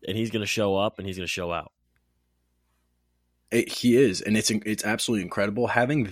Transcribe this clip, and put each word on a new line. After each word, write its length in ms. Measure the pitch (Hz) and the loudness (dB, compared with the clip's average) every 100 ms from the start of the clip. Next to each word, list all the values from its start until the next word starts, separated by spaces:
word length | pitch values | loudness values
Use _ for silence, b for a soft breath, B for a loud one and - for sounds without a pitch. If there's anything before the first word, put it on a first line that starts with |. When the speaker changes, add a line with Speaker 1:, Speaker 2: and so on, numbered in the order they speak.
| - | -6
Speaker 1:
and 80 | 107 | -2
he's 140 | 113 | -2
gonna 160 | 110 101 | -2 -2
show 280 | - 101 | 0 0
up 240 | 95 107 - | 2 0 -2
and 80 | 98 | -10
he's 120 | 92 | -8
gonna 80 | 87 | -6
show 260 | - 87 | -4 -4
out. 180 | 85 73 _ _ _ _ _ _ _ _ _ _ _ _ _ _ _ _ _ - | -4 -8 _ _ _ _ _ _ _ _ _ _ _ _ _ _ _ _ _ -2
Speaker 2:
It, 200 | 117 - | 0 0
he 240 | - 120 | 0 4
is, 280 | 120 131 90 | 6 6 2
and 160 | - 107 | 0 0
it's, 120 | - | 2
it's 340 | 107 107 107 | -2 -2 -4
absolutely 380 | 107 110 - 110 | -2 -2 0 -2
incredible. 440 | 90 - 101 104 117 | -2 -2 -2 0 0
Having 440 | 120 123 151 101 | 2 2 0 -2